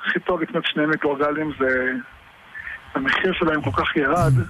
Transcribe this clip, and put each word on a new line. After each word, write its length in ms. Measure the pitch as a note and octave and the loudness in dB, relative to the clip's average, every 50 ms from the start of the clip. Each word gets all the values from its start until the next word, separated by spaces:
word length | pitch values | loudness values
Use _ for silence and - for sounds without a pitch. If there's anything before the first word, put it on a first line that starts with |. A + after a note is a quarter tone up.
| - | -4
הכי 140 | - - F3 | -2 -2 -2
טוב 220 | - - F3+ E3+ | 0 0 0 0
לקנות 220 | D#3+ - - E3 - | 0 -2 -2 -2 -2
שני 200 | - - D#3 D3+ | -2 0 0 0
מיקרוגלים, 680 | D#3 D#3 - - D3 C#3+ C3+ D3 D3 D3 D3+ D#3 D3+ C#3 - | 0 0 0 0 0 0 2 0 0 0 0 -2 -4 -2 0
זה... 340 | C3+ C3 C3 B2+ B2+ B2+ B2+ B2 A#2+ - - - - - - - - - - - - - - - - - - | 0 2 2 2 0 0 -2 -4 -6 -10 -18 -20 -20 -20 -20 -20 -20 -20 -16 -14 -12 -12 -12 -14 -12 -8 -6
המחיר 380 | - C3+ - - - - F#3+ | -4 -2 0 0 0 0 0
שלהם 300 | F3 - F3 D#3 D#3 D3+ | 0 0 0 0 0 0
כל 80 | - - - - D#3 | -2 -2 0 0 0
כך 120 | - - | 0 2
ירד, 360 | D#3 C#3+ C3+ D#3+ F3 - C#3 C3 A#2+ A2 - | 2 2 2 4 4 4 4 4 4 2 0